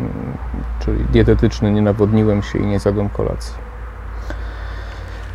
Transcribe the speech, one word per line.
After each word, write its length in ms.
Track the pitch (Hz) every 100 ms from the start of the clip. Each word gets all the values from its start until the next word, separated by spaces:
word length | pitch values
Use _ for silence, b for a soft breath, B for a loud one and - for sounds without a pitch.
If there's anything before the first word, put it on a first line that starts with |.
| - 50 - - - - - - -
czyli 200 | 104 123
dietetyczny, 640 | 120 107 107 113 - 107
nie 100 | 104
nawodniłem 640 | 104 104 101 110 107 101
się 160 | 98 -
i 60 | 101
nie 140 | 101
zjadłem 300 | 101 101 101
kolacji. 440 | - 104 - - - - - - - - B B B B B B B B B B B B